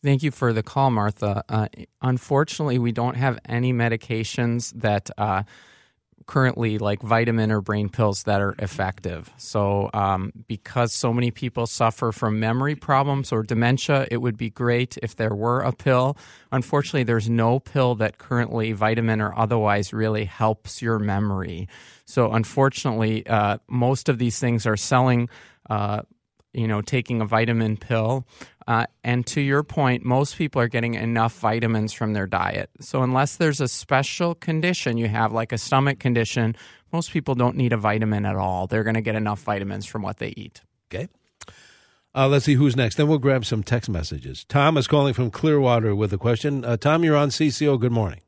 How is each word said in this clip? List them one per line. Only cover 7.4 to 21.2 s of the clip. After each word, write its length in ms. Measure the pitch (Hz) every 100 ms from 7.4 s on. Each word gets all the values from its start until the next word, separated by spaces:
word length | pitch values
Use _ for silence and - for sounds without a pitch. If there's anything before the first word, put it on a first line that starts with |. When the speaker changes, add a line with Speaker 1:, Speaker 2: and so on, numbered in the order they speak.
| 107
Speaker 1:
or 100 | 107
brain 280 | 98 104 104
pills, 340 | - 110 101
that 180 | - 101
are 140 | 101 -
effective. 680 | 101 - 95 95 90 82 - -
So, 520 | - 110 101 101 101
um, 400 | 104 98 95 95 - -
because 480 | 107 - - 120
so 180 | - 123
many 200 | 120 120
people 340 | - 123 - 117
suffer 460 | - 113 - 120
from 260 | - 113 107
memory 380 | 110 120 139 147
problems 560 | - 135 139 139 131
or 100 | 117
dementia, 640 | 110 113 117 131 - 139 131
it 100 | 117
would 180 | 123 107
be 120 | 117
great 480 | - 120 120 127 -
if 140 | 113 -
there 180 | 110
were 280 | 104 113 123
a 100 | 127
pill. 440 | 123 - 127 131 147 - - _
Unfortunately, 500 | 131 123 147 143 151
there's 260 | 117 117 107
no 300 | 117 113 127
pill 380 | - 143 127 113
that 220 | 110 -
currently, 520 | - 120 117 117 110
vitamin 500 | 104 107 113 113 110
or 160 | 104 95
otherwise, 560 | 110 117 107 101 101
really 320 | 110 110 107
helps 560 | 101 - 110 107 - -
your 200 | 117 113
memory. 680 | 104 98